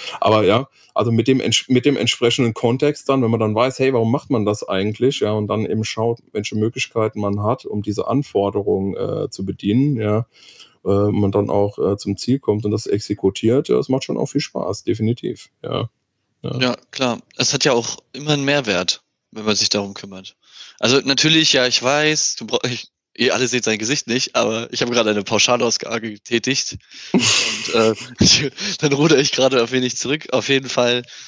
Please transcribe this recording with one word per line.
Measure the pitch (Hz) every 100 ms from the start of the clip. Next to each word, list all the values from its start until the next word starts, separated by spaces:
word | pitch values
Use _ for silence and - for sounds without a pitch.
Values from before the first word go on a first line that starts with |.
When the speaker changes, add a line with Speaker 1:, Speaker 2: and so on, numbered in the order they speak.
| - -
Speaker 1:
Aber | 101 110
ja, | 95 110 147 _ _
also | - 110
mit | 113 117
dem | 131
ents-, | - 113 -
mit | 127
dem | 143 139
entsprechenden | 123 - 120 117 120
Kontext | 110 120 127 147 147 -
dann, | 135
wenn | 113
man | 117
dann | 110
weiß, | 107 127 -
hey, | 135
warum | 127 113
macht | 139 -
man | 127 101
das | 104 -
eigentlich, | 95 104 107 123 139
ja, | 107
und | 107 104
dann | 107 110
eben | 110
schaut, | 110 - 113 117 _
welche | 107 101 107
Möglichkeiten | 107 - - 117 107 107
man | 101 101
hat, | 104 - -
um | 104
diese | 101 98 -
Anforderungen, | 127 143 - 101 104 101 98 98 -
äh, | 98 101 98
zu | -
bedienen, | 95 92 98 117 143 123
ja, | 107 107 117 _ - - - _ 92
äh, | 98 104
man | - 101
dann | 104 104
auch, | 101 101 -
äh, | 85 101
zum | 101 101
Ziel | - 135
kommt | - 107
und | 104
das | 107 -
exekutiert, | 104 - 107 98 - 110 127 160
ja, | 123
das | -
macht | 131
schon | - -
auch | 139
viel | 147
Spaß, | - - - 110
definitiv, | - 110 110 120 - - - _
ja. | - - 123 _ _ _ _ _
Ja. | - 120
Speaker 2:
Ja, | 127 120 _
klar. | - 131 107 _ -
Es | -
hat | 143
ja | 151
auch | 120 113 - _
immer | 127 147
einen | 147
Mehrwert, | 139 143 113 90 90 - _ _ _
wenn | 110 107
man | 101
sich | -
darum | 107 101
kümmert. | 98 104 95 92 _ _ - - -
Also | 113 135
natürlich, | 127 135 156 160 151
ja, | 143 127
ich | -
weiß, | 123 147 151 151 - -
du | 113
brauch-, | 120 127
ich, | 110 - _ _ -
ihr | 120
alle | 95 123
seht | 123
sein | 110 107
Gesicht | 110 143 -
nicht, | 120 - 131
aber | 113 110 117
ich | 120
habe | 120
gerade | 120 107
eine | 104
Pauschalausgabe | 98 110 - 123 117 - - 113 113
getätigt. | 104 - 117 127 135 - - _
Speaker 1:
<laughs> | - -
Speaker 2:
Und, | - - - - - -
äh, | 113 110 107 - 123
<laughs> | - - 143 - 208 185
dann | 151
rudere | 139 160 139
ich | 143
gerade | - 131 131
ein | 117
wenig | 127 127 -
zurück. | 120 151 -
Auf | 127 107
jeden | 135 131
Fall, | - 123 123 120 -